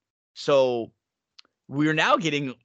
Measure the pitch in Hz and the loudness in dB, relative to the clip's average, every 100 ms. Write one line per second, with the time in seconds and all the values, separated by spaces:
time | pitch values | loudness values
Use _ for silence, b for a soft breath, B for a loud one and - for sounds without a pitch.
0 | _ _ _ - - 143 131 123 110 _ | _ _ _ -8 0 2 4 0 -6 _
1 | _ _ _ _ - _ - 135 151 156 | _ _ _ _ -20 _ -10 -4 -2 0
2 | 185 285 165 143 139 120 | 2 0 0 -4 -6 -10